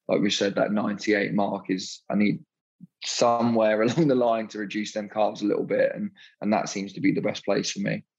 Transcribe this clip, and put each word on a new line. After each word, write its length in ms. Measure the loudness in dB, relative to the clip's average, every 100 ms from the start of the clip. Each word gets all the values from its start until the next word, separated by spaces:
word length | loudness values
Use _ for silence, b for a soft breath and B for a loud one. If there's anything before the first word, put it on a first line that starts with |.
| -2
like 120 | 0
we 100 | 2
said, 260 | 2 0 0
that 160 | 0
ninety-eight 600 | 0 -2 -4 0 2 2
mark 340 | 0 0 -2 -4
is, 320 | -4 -4 -14 -4
I 60 | 2
need 240 | 2 0 -6 _ _ _ -20 _
somewhere 760 | -8 0 2 4 2 4 4 4
<laughs> 0 |
along 260 | 2 2 2
the 60 |
line 340 | 4 2 0 -4
to 100 | -8
reduce 340 | -6 -6 -6
them 160 | -6 -6
carbs 340 | 0 0 0
a 40 | 0
little 180 | 0
bit. 280 | 0 2 2
And, 160 | 0 -8 -10 B B
and 120 | 0
that 160 | 0 0
seems 240 | -6 -8
to 60 | 0
be 120 | 0
the 100 | 0
best 220 | -2 -4
place 260 | -2 0 -2
for 80 | -4
me. 260 | -4 -4 -8